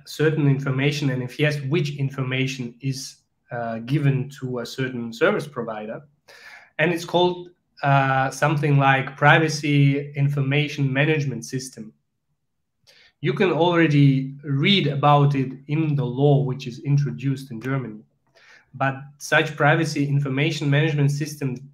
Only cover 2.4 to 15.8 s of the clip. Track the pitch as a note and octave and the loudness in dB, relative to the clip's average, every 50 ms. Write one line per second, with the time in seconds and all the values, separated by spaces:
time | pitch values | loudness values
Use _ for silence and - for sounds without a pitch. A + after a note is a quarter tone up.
2.4 | C3 B2+ - - A#2+ A#2 A#2 - - C3+ B2+ C3 - - - _ _ _ _ _ | -4 -4 -4 -8 -10 -10 -10 -8 -8 -8 -6 -8 -10 -16 -18 _ _ _ _ _
3.4 | _ - B2+ A#2 A#2 A#2 A2+ A2+ A#2 A#2+ C#3 D#3 C#3+ C#3 C3+ B2 A#2+ - - - | _ -12 -10 -8 -8 -8 -8 -8 -6 -4 -2 0 2 2 0 0 -2 -6 -10 -12
4.4 | C3 B2+ B2 A#2+ A#2 - - - C3 B2+ C3 A#2+ A#2 A#2 A2+ - D#3 G3 G#3 - | -10 -8 -8 -8 -8 -10 -6 -6 -6 -6 -6 -8 -8 -8 -4 0 0 0 0 0
5.4 | - - - B2 A2+ A2+ A2 G#2+ G#2+ A2 A#2+ D#3+ - _ _ _ _ _ - - | -6 -8 -10 -10 -8 -8 -8 -10 -10 -12 -12 -14 -16 _ _ _ _ _ -20 -20
6.4 | - - - - - _ _ - D#3 E3+ E3+ E3+ E3+ - - F3 F3+ F3+ F3 - | -20 -20 -20 -20 -20 _ _ -2 -2 -2 -2 -4 -6 -2 0 2 2 2 0 -4
7.4 | - - _ _ _ _ _ - - C#3+ C#3 C#3 C#3 C3+ C3+ C3+ C3+ C#3 - - | -12 -18 _ _ _ _ _ -4 0 2 2 2 2 2 0 0 0 -2 -2 0
8.4 | D3 D3 D3+ C#3+ D3 D3 C#3+ C#3 C3+ C3+ C3+ C3+ C3 - - - D3 D3 D#3+ E3+ | 0 0 0 0 0 2 4 4 4 4 4 2 0 -4 -4 2 6 6 6 6
9.4 | D#3+ D#3 - - - D3 D3 C#3+ C#3 C#3 C#3 C#3 C#3+ - - C#3+ C#3 C#3 C#3+ C#3+ | 4 2 -2 -2 -2 2 4 4 6 4 4 2 -2 -6 -2 0 0 0 2 0
10.4 | C3+ C3 C#3 D3 D3+ D3 - - C#3 C3 B2+ C#3 D3+ D#3+ D#3 D3 C#3 C3 A#2 A2 | 0 0 0 0 -2 -2 -2 -2 -2 0 0 0 2 2 2 0 0 -4 -6 -8
11.4 | - - - B2+ - - - A2+ G#2+ - - _ _ _ _ _ _ _ _ _ | -10 -8 -10 -10 -10 -10 -14 -16 -18 -18 -20 _ _ _ _ _ _ _ _ _
12.4 | _ _ _ _ _ _ _ _ _ _ _ _ _ _ _ - - E3 F3+ - | _ _ _ _ _ _ _ _ _ _ _ _ _ _ _ -6 -4 -4 0 2
13.4 | G3+ F3+ D3+ C#3+ E3+ F3 F3 E3 E3 D#3 C#3+ C#3+ C#3+ C#3 C3+ C#3 C3 C3 - - | 2 2 4 4 2 4 4 4 4 6 6 6 6 6 6 4 0 -4 -10 -12
14.4 | - D3+ C#3 C3+ D#3 G3 G3+ F#3+ D3+ C#3+ C#3+ C#3 C#3+ D3 D3 D3 C#3+ C#3 C#3+ C3+ | -6 -4 -2 0 2 4 4 4 2 0 0 2 4 4 6 6 4 4 2 0
15.4 | C3 B2+ - - - - D3 D#3+ | -2 -4 -6 -12 -8 -4 -2 -2